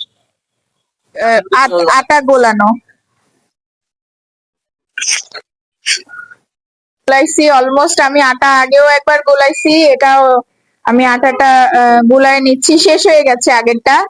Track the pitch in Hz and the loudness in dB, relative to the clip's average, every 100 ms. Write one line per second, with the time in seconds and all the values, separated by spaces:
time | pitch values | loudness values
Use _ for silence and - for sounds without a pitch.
0 | - _ _ _ _ _ _ _ _ _ | -20 _ _ _ _ _ _ _ _ _
1 | _ - 220 226 - 254 269 175 170 262 | _ -6 -2 -2 0 -2 0 0 0 0
2 | 262 302 262 269 240 208 208 233 _ _ | 0 -2 0 2 2 0 -2 -2 _ _
3 | _ _ _ _ _ _ _ _ _ _ | _ _ _ _ _ _ _ _ _ _
4 | _ _ _ _ _ _ _ _ _ - | _ _ _ _ _ _ _ _ _ -12
5 | 1077 - - - _ _ _ _ - - | -6 -8 -8 -20 _ _ _ _ -8 -8
6 | - 1077 1077 - _ _ _ _ _ _ | -10 -20 -20 -20 _ _ _ _ _ _
7 | - 269 302 - 302 269 254 277 330 - | -2 -2 0 0 0 0 0 -2 -2 -2
8 | 277 285 269 254 277 269 262 277 294 285 | -2 0 -2 0 0 0 0 2 2 0
9 | 285 294 294 277 277 311 311 311 311 262 | 0 -2 0 0 0 0 -2 2 2 2
10 | 269 269 262 247 - _ _ _ - 240 | 2 2 2 0 -4 _ _ _ -4 0
11 | 254 247 269 254 269 262 254 247 240 240 | 0 0 -2 0 0 2 2 0 2 2
12 | 233 262 269 277 269 262 - 311 381 - | 2 2 2 0 0 -2 0 0 2 0
13 | 403 311 269 247 302 240 233 233 269 285 | 2 2 2 -2 0 0 -2 -2 0 -2